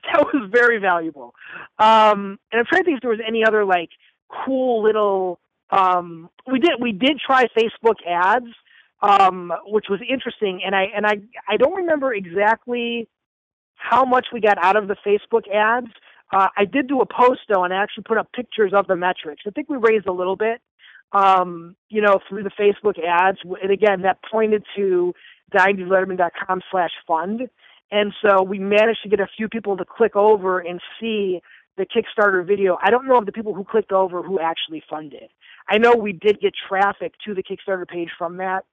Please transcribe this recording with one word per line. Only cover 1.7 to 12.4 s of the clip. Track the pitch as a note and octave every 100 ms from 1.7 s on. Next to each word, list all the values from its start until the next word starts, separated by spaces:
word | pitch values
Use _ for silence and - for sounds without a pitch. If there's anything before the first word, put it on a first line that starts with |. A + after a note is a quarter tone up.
| _
Um, | G#3+ A3 G#3+ G#3 G3+ G3 _
and | A3+
I'm | A#3+
trying | F4
to |
think | F#4 C4+
if |
there | B3
was | A3 A3+
any | A3+
other, | A3 G#3+
like, | G3+ F3+ E3 _ _ _ _ - -
cool | C4 B3+ A3+
little, | G#3+ G#3+ G#3 G3 F#3+ F3 _ _ _
um, | G3 F#3 F3+ F3 E3 E3+ _ -
we | B3+
did, | E4 C4
we | A#3+
did | F#3+ C4 D4
try | - C4 A#3+ -
Facebook | A3+ - A3+ A3 E3+
ads, | F3 F#3 A3+ A#3 A3+ _ _ _ _
um, | G#3 G3+ F#3+ F#3 F3 F3 G3+
which | G#3 G3+
was | G3 A#3
interesting. | C4 - - G#3 F#3
And | F#3
I, | G3 F#3+
and | G#3+ G#3
I, | G#3 G#3 - -
I | G#3
don't | C4
remember | F#4+ F4 D#4 C4+
exactly | G#3+ F3+ F3